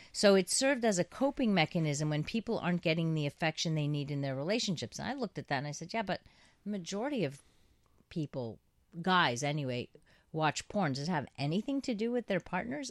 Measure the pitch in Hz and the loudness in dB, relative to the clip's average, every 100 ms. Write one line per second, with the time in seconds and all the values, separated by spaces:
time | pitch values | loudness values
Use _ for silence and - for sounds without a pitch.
0 | - - 202 196 185 - 269 269 233 180 | -12 4 8 8 6 2 2 4 2 2
1 | 175 - 240 - 240 190 156 175 156 143 | 0 0 0 2 2 4 4 2 0 0
2 | 151 151 151 226 220 208 175 175 170 160 | 0 0 0 -2 -2 -2 0 0 2 2
3 | 165 160 143 - 160 - 170 156 147 147 | 2 0 -2 0 -2 0 0 0 0 0
4 | 143 143 139 131 156 226 208 156 117 - | -2 -4 -4 -2 -2 -2 0 -2 -4 -8
5 | 160 277 226 - - 139 147 143 170 226 | -8 -6 -6 -8 -4 -4 -4 -8 -8 -6
6 | 190 - - _ _ _ 202 208 165 202 | -4 -6 -8 _ _ _ -8 -8 -6 -4
7 | 269 277 143 139 _ _ _ _ _ _ | -2 -2 -2 -4 _ _ _ _ _ _
8 | - 175 147 135 117 101 _ _ _ 170 | -10 -6 -6 -6 -8 -10 _ _ _ -6
9 | 175 180 156 120 143 151 135 123 - - | 2 4 4 2 0 0 -2 -4 -6 -12
10 | _ _ _ 160 156 - - 208 160 131 | _ _ _ 0 0 0 -4 -2 0 -2
11 | 151 160 - - 143 180 220 277 262 208 | -2 -2 -4 -4 -2 0 -2 -4 -2 -2
12 | 233 247 - 185 - 185 226 294 254 | -2 -2 -2 -4 -2 -6 -4 -6 -8